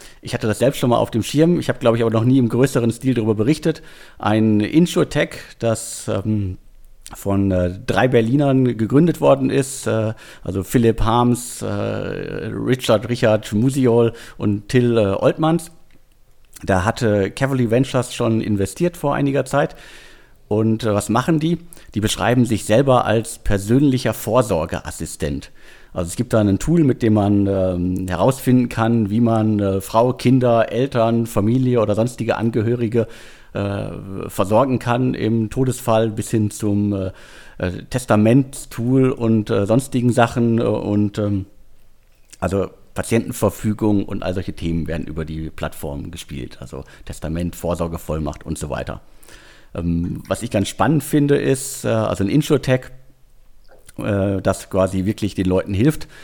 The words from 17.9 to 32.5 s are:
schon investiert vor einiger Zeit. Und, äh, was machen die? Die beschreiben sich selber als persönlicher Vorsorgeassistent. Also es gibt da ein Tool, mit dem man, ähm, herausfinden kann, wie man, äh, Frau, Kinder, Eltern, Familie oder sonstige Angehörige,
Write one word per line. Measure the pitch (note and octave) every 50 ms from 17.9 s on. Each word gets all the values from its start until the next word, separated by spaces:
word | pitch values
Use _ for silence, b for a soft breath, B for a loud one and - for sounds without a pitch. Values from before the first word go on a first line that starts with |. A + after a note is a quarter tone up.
| - B2+ A#2+ - -
schon | - A#2+ A2+ A2+ A2
investiert | - - G#2 G2 F#2+ - - - E3+ F3 E3+
vor | - - C#3+ C#3+
einiger | C#3 C#3+ C#3 C3+ C#3 C3
Zeit. | - - C#3+ D#3+ - - B B B B B B B B B B B B B - -
Und, | G#2 G#2+ A2 A2 A2 A2 A#2+
äh, | A2 G2+
was | G#2 - -
machen | G#2+ A#2+ B2+ - E3 D3+
die? | D3+ E3 F3 E3 - B B B B B -
Die | G#2
beschreiben | G2+ G#2+ - - F2+ A2 A#2+ B2+ A#2+
sich | A2 A2+ G2 -
selber | - G#2+ B2 C#3+ C3+ B2+ A#2+ -
als | - G#2+ A2+ A2 - - -
persönlicher | - - G#2 G2 G2 G#2 A#2+ C#3 D3+ C#3+ B2+ B2+ - A#2+ G#2+
Vorsorgeassistent. | - - A2+ G#2+ B2+ C3 - F#2+ D#2+ D#2+ E2+ F#2+ - - - - - E2 - - - - D2 D2 C#2+ - - B B B B B B B B B
Also | - F2 E2+
es | -
gibt | - A#2+ - B2
da | A2
ein | G#2 G2+ G2 G2
Tool, | - C#3+ E3 E3+ D#3
mit | B2+ A#2 - A#2+
dem | A2 G#2+
man, | G#2+ G2 G2+ G#2 G2+ G2
ähm, | G2 G2 F#2+ F#2 F#2 F#2 F2+ F2+ F#2 F2+ F#2 F#2 F#2
herausfinden | F2+ D#2+ G2 B2+ C3 - - C3 B2+ B2+ A#2+ A#2+
kann, | - A#2+ A2+ A2+ A#2 A#2 A2 F#2+
wie | G#2 A#2
man, | A#2+ A#2 A2+ A2 A2 G#2+ G#2+ G2+
äh, | G2+ G2 F#2+ G2 -
Frau, | - - A2 A#2+ B2+ B2+
Kinder, | - - B2 C3 C3 B2 A#2+ A#2 A2+ A2 - -
Eltern, | A#2 C3 C3+ - B2 A2+ A#2 A#2 A#2 A#2
Familie | A2+ - G#2+ G2 G#2+ A#2+ C3 B2+ B2+ B2 A#2+ G#2+
oder | G#2 G#2
sonstige | G#2+ A#2 B2+ - - A2+ A2+ -
Angehörige, | - G#2+ A#2